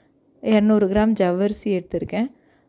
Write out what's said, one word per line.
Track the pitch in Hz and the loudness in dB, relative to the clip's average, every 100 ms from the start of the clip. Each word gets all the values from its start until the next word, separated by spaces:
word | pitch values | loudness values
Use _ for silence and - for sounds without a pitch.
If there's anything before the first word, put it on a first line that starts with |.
| _ _ _ _ | _ _ _ _
இருநூறு | - 214 208 214 196 | 0 2 4 2 2
கிராம் | 208 220 214 | 2 0 2
ஜவ்வரிசி | 185 180 202 214 214 185 | 0 0 -2 -4 -4 -4
எடுத்திருக்கேன். | 175 170 165 185 254 - _ _ | -4 -8 -6 -6 -6 -8 _ _